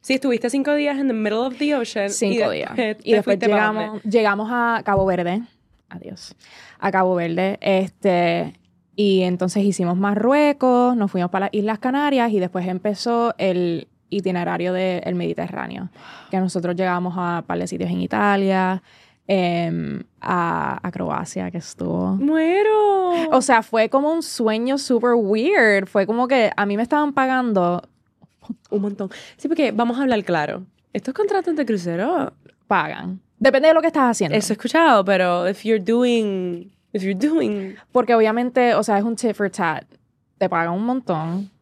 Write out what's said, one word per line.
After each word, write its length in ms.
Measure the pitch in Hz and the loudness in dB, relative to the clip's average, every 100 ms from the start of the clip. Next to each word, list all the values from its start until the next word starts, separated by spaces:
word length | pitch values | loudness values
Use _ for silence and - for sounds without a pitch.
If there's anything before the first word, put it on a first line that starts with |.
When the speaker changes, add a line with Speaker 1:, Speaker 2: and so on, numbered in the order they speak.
Speaker 1:
Sí, 140 | - | -2
estuviste 340 | 262 277 240 240 | -2 0 -2 0
cinco 260 | 277 269 | -2 0
días 220 | 294 294 277 | 0 0 -2
in 120 | 277 | -2
the 40 | |
middle 260 | 226 214 220 | 0 -2 -2
of 180 | 262 254 | -4 -2
the 160 | 294 | -2
ocean. 340 | 285 233 220 202 | -2 -2 -4 -4
Speaker 2:
Cinco 420 | 202 208 233 196 | -2 -2 0 0
Speaker 1:
Y 60 | 82 | -2
Speaker 2:
días. 120 | - - | -6 -4
Speaker 1:
después 200 | 226 214 | -4 -4
Speaker 2:
Y 100 | - | 2
Speaker 1:
te 60 | 214 | 2
Speaker 2:
después 80 | |
Speaker 1:
fuiste 240 | 202 196 226 | 2 0 2
pa' 60 | 202 | 2
Speaker 2:
llegamos, 300 | 214 214 214 | 0 -2 -6
Speaker 1:
dónde? 220 | 214 214 | -8 0
Speaker 2:
llegamos 380 | 226 214 202 220 | 2 2 0 -2
a 300 | 240 233 233 | -2 0 0
Cabo 200 | - 196 190 | 0 2 2
Verde. 360 | 180 175 190 240 _ _ _ _ | 0 -2 -4 -6 _ _ _ _
Adiós. 480 | - - - - - - - - - | -18 -16 -18 -20 -20 -20 -20 -20 -6
A 140 | 196 | -2
Cabo 220 | 190 185 180 | 2 2 2
Verde, 420 | 170 165 190 196 | -2 -2 -2 -2
este, 920 | - 190 190 _ 202 175 175 170 165 - _ _ _ | 0 2 0 _ 2 2 2 0 -4 -10 _ _ _
y 280 | - 208 190 | 0 2 4
entonces 420 | 180 180 185 208 | 2 0 -2 0
hicimos 320 | 202 185 175 180 | 0 0 0 0
Marruecos, 1000 | 202 202 226 285 294 285 254 247 247 247 | 0 0 2 4 2 2 2 4 4 2
nos 140 | 202 | 0
fuimos 200 | 185 175 | 0 -2
para 160 | 190 196 | -2 -2
las 80 | |
Islas 240 | 208 208 220 | -2 -2 -2
Canarias 520 | 254 269 294 277 233 | -2 0 0 2 2
y 80 | 214 | 0
después 260 | 180 185 180 | 0 -2 -4
empezó 680 | 180 214 202 240 233 233 - | -2 -4 -4 -2 0 0 0
el 500 | 190 180 175 165 - _ _ | -2 0 0 -4 -8 _ _
itinerario 640 | 202 190 180 175 175 180 | -4 -2 -2 -2 -2 -2
del 420 | 180 185 180 - | -2 -2 -2 -4
Mediterráneo, 720 | 180 170 170 175 - - - 185 - - - - | -4 -4 -4 -8 -8 -10 -10 -12 -14 -20 -20 -6
que 80 | 190 | -2
nosotros 340 | 185 185 175 175 | -2 -2 -4 -2
llegamos 380 | 185 180 180 180 | -2 -2 -4 -4
a 260 | 175 170 165 | -4 -6 -6
par 120 | 175 | -6
de 80 | 180 | -6
sitios 240 | 175 175 | -6 -4
en 100 | 175 | -4
Italia, 800 | 180 214 208 196 196 190 185 190 _ _ _ _ - | -2 0 2 2 2 0 0 -2 _ _ _ _ -2
em, 760 | 196 180 170 170 170 151 135 - _ | 0 0 0 -2 -4 -6 -8 -12 _
a, 580 | - 180 170 170 156 - | -4 -2 0 -2 -4 -4
a 80 | 185 | -8
Croacia, 600 | 180 175 147 175 190 180 | -6 -4 -4 -6 -8 -8
que 80 | 175 | -8
estuvo 580 | - - 180 175 180 190 | -12 -10 -4 -2 -2 -2
Speaker 1:
¡Muero! 1120 | 277 320 320 370 415 427 415 392 370 339 320 | 0 0 0 2 2 2 2 2 0 0 2
Speaker 2:
O 100 | 254 | 2
sea, 220 | 247 233 | 4 2
fue 260 | 220 226 226 | 2 0 2
como 240 | 269 294 | 2 0
un 100 | 330 | -2
sueño 560 | - - 220 220 247 277 | -4 -2 0 0 -2 -2
super 340 | 277 240 240 | 0 0 4
weird. 720 | 240 202 220 269 403 226 196 190 | 2 2 0 2 4 4 4 2
Fue 200 | 214 196 | 0 0
como 220 | 233 247 | 0 2
que 220 | 262 214 - | 2 2 0
a 100 | 202 | -2
mí 100 | 202 | 0
me 60 | |
estaban 300 | 240 302 294 | 0 0 0
pagando 680 | 277 262 262 247 202 175 175 - _ _ _ _ _ - - _ | 0 0 0 2 2 2 0 -6 _ _ _ _ _ -16 -16 _
Speaker 1:
Un 100 | 208 | -4
montón. 280 | 202 202 190 - - - | -4 -6 -8 -10 -20 -4
Sí, 100 | 277 | 0
porque 240 | 330 269 | 2 2
vamos 260 | 214 240 240 | 2 0 0
a 40 | |
hablar 200 | 277 220 | 0 0
claro. 400 | 190 170 147 - 190 _ _ | 0 -2 -2 -6 -12 _ _
Estos 200 | 208 226 | -8 -8
contratos 400 | 269 403 392 359 311 | -2 0 0 0 -2
de 80 | 247 | -2
crucero 680 | 214 175 170 226 339 - _ _ _ _ | -2 -2 -4 -2 -2 -4 _ _ _ _
Speaker 2:
Pagan. 540 | 196 156 - 180 185 _ _ | -2 0 -6 -10 -12 _ _
Depende 300 | 269 262 311 | 2 4 6
de 60 | |
lo 60 | 320 | 4
que 60 | 320 | 4
estás 220 | 320 254 | 2 2
haciendo. 260 | 226 170 175 | 2 0 0
Speaker 1:
Eso 160 | 202 | -2
he 40 | 202 | -4
escuchado, 480 | - 320 330 226 | 0 2 6 4
pero 440 | 190 190 180 175 175 | 4 2 2 2 -2
if 140 | 196 | -4
you're 180 | 208 220 | 0 0
doing 880 | 185 233 247 233 208 190 180 175 190 _ _ | 2 2 4 2 0 -2 -4 -6 -12 _ _
if 100 | 208 | -6
you're 120 | 190 190 | -4 0
doing 580 | 285 320 240 208 190 202 - | 0 2 0 -4 -8 -12 -4
Speaker 2:
Porque 220 | 247 240 | -2 2
obviamente, 600 | 233 214 226 247 247 247 | 4 4 2 0 2 2
o 80 | 220 | 2
sea, 160 | 214 202 | 2 0
es 60 | |
un 100 | 214 233 | 0 -2
tit 180 | 233 | -2
for 160 | 202 202 | -2 -4
tat. 340 | 190 170 151 - _ _ _ _ _ | -2 -2 -2 -8 _ _ _ _ _
Te 100 | 185 | -2
pagan 240 | 175 170 | 0 0
un 120 | 180 | -2
montón 680 | 233 254 247 165 160 180 196 _ | -2 -4 -2 -4 -2 -6 -8 _